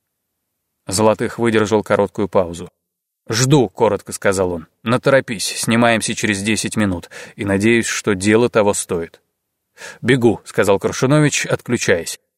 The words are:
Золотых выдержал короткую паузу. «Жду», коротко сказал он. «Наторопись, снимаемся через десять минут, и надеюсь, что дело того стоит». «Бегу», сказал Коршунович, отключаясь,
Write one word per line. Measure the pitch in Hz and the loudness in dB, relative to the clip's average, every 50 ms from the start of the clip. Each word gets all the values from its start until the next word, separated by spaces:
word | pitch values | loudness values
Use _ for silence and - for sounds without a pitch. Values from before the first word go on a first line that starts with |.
| _ _ _ _ _ _ _ _ _ _ _ _ _ _ _ _ _ | _ _ _ _ _ _ _ _ _ _ _ _ _ _ _ _ _
Золотых | - 95 92 110 110 107 - 123 107 - - | -6 -2 2 2 2 2 2 -2 -6 -4 -2
выдержал | 117 117 110 110 107 98 110 107 98 | 0 2 2 2 2 2 2 0 0
короткую | - 107 101 101 95 - - 104 92 | 2 0 0 0 0 -2 -4 -4 0
паузу. | - 104 92 85 87 85 90 85 _ _ _ _ _ _ _ _ _ _ _ - | 0 0 0 0 -4 -12 -14 -16 _ _ _ _ _ _ _ _ _ _ _ -6
«Жду», | 113 110 127 127 147 147 120 98 | -4 -2 2 4 4 4 4 2
коротко | _ - 120 107 101 95 - - 104 | _ 0 0 0 0 0 -6 -8 -10
сказал | - - 104 98 92 95 90 87 | -4 -2 -2 0 0 0 -2 -2
он. | 82 80 - _ _ - | -6 -10 -14 _ _ -4
«Наторопись, | 110 117 123 - 143 135 135 131 - 123 92 - - - | -2 -2 0 2 2 2 2 2 0 -6 -6 -6 -8 -8
снимаемся | - - - 113 113 120 117 117 110 - - 113 | -6 -4 -2 2 2 4 2 2 0 -2 -4 -6
через | - - 104 107 98 98 | -4 -2 -2 -2 -2 0
десять | 107 107 101 - 110 - | -2 -2 -2 -2 -4 -4
минут, | 107 107 101 92 85 - - - - - - - | -2 -2 -2 -2 -4 -8 -12 -18 -20 -20 -18 -12
и | - 113 | -8 -4
надеюсь, | 98 98 98 101 113 117 113 107 | -2 -2 0 2 2 2 2 0
что | - - - - - 104 | -2 -4 -6 -2 -4 -4
дело | 92 95 104 107 110 123 117 | -2 0 2 2 4 2 2
того | - 117 104 101 98 | 2 2 2 2 0
стоит». | - - - 101 87 82 82 _ - _ _ _ _ _ _ _ _ _ _ _ - - - - - - | -2 -4 -6 -6 -6 -6 -8 _ -20 _ _ _ _ _ _ _ _ _ _ _ -20 -20 -20 -16 -8 -2
«Бегу», | 110 131 135 113 120 98 - - | 0 0 4 4 2 2 0 -6
сказал | - - - 107 95 101 95 | -8 -2 0 2 2 2 0
Коршунович, | - - - - - 127 101 104 151 147 - - - | 0 -4 -4 -2 0 2 2 4 2 2 0 -2 -4
отключаясь, | - 147 - - - 123 117 - - 101 85 82 - - - _ _ _ | -4 -6 -6 -4 -4 -4 -2 0 0 0 0 -2 -8 -12 -14 _ _ _